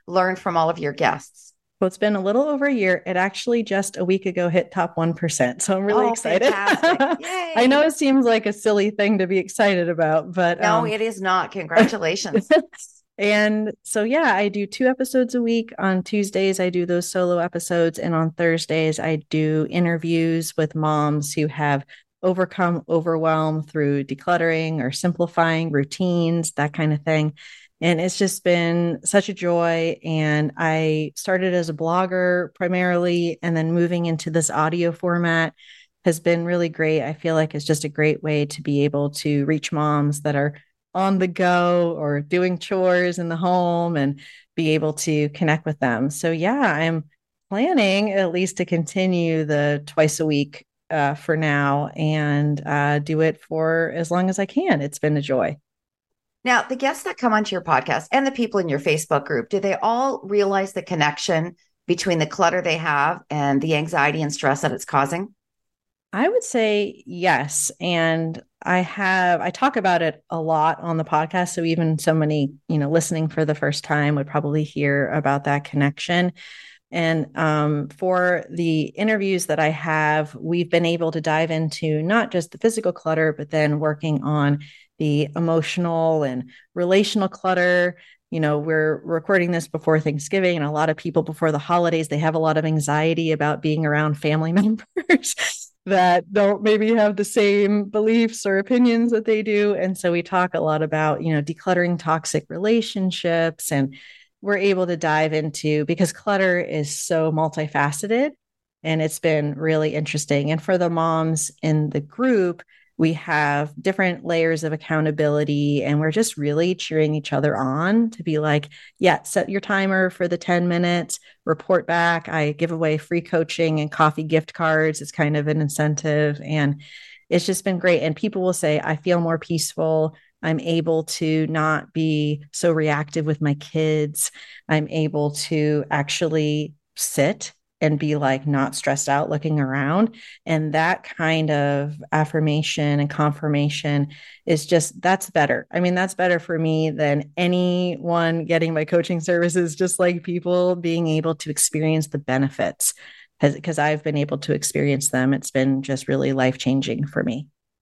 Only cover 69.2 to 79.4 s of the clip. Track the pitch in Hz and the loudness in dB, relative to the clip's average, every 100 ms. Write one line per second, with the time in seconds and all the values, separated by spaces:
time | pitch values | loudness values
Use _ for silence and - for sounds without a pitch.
69.2 | 180 170 175 - 269 262 190 175 160 151 | 2 0 -2 -2 -2 0 2 2 0 -4
70.2 | _ 170 160 160 156 - 170 160 156 151 | _ -6 0 2 2 0 -2 -4 0 0
71.2 | 156 185 180 - 165 165 160 156 165 160 | 0 -2 -2 -2 -2 0 0 0 0 2
72.2 | 151 151 143 147 - 160 143 165 156 160 | 2 0 -2 -4 -4 -2 2 0 0 -2
73.2 | 156 165 151 151 147 143 - 147 147 147 | -2 -2 -2 0 -2 -4 -2 0 0 0
74.2 | 143 147 147 156 151 - 143 139 139 151 | -2 -4 -2 -2 -2 -2 0 0 0 0
75.2 | 139 139 143 143 143 147 143 - - 175 | 0 0 0 -2 -2 0 0 -2 -2 0
76.2 | 180 - - - - - _ 170 165 160 | 0 -4 -14 -20 -20 -20 _ -4 0 0
77.2 | 147 - 160 151 151 147 147 - 185 180 | -2 -2 0 2 0 -2 -4 -6 -2 0
78.2 | 180 175 - 170 165 156 147 - 214 214 | 2 0 -4 -4 -2 0 -2 -2 -2 0
79.2 | 196 185 | 0 -2